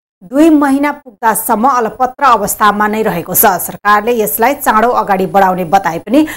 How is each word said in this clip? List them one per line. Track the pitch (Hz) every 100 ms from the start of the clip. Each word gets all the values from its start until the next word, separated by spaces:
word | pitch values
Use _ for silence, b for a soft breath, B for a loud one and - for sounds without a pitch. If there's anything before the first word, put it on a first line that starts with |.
| _ _
दुई | 180 262 330
महिना | 302 285 269 285
पुग्दासम्म | 285 254 208 226 208 - 214 254
अलपत्र | 247 220 - 254 - 269
अवस्थामा | 220 196 - 208 202 208
नै | 214
रहेको | 220 170 175
छ। | 180 220 175
सरकारले | - 175 208 208 214 240
यसलाई | 208 - 233 285
चाँडो | 269 214 233
अगाडि | 240 208 190 185
बढाउने | 196 190 180 170
बताए | 190 180 165
पनि | - 269 311